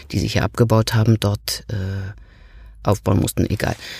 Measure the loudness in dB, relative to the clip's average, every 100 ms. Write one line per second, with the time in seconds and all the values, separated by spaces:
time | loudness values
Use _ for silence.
0 | -6 -2 0 0 0 2 4 4 4 2
1 | 4 4 2 -2 -6 -10 -8 -6 -4 -6
2 | -8 -12 -20 -20 -20 -20 -20 -6 -2 -2
3 | 0 0 0 0 -2 0 -4 -6 -12 -16